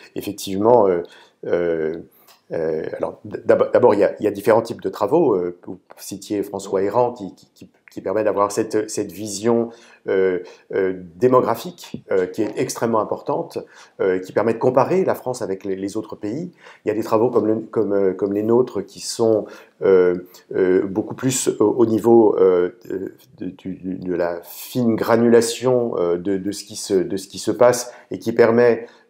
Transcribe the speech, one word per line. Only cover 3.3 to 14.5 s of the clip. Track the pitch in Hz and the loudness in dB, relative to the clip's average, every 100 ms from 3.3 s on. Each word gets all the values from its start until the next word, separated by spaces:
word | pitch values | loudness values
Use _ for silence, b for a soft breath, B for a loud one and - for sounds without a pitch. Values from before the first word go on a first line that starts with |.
| - 107 | -6 0
d'ab-, | 104 - | 2 4
d'abord, | 104 117 | 4 4
il | 101 | 4
y | |
a, | 92 - | 2 2
il | 104 | -4
y | |
a | |
différents | 98 117 110 | -2 2 2
types | 113 110 | 0 -6
de | 98 | -8
travaux. | - 104 160 147 95 | -4 0 2 2 2
Euh, | 87 87 104 | -2 -8 -14
vous | 92 _ - | -16 _ -20
citiez | - 101 - 101 | -16 -12 -6 -4
François | 98 - - 95 | -4 -8 -4 -2
Héran | 101 117 123 | 0 0 0
qui, | 120 95 | -2 -14
qui, | - _ - | -16 _ -20
qui, | - _ _ | -20 _ _
qui | - | -10
permet | 95 104 | -4 -2
d'avoir | 104 95 101 | 0 0 0
cette, | 117 110 107 107 | 0 -2 -2 -4
cette | - 98 | -6 -8
vision, | 90 107 98 113 117 117 B B B - | -8 -10 -4 0 0 0 B B B -2
euh, | 98 95 90 - B B | 0 2 0 -8 B B
euh, | - 95 92 90 87 | -2 -2 -4 -10 0
démographique, | 123 127 104 113 - - - - - | 4 4 2 -2 -6 -14 -16 -14 -4
euh, | 98 92 | -2 -2
qui | - | -2
est | 104 - | -4 -4
extrêmement | 127 - 120 110 | -6 -4 -2 0
importante, | 98 110 - 156 165 110 - b b - | -2 -6 -6 -6 -6 -10 -14 b b -4
euh, | 101 92 | 0 0
qui | 92 | -2
permet | - 110 | 0 0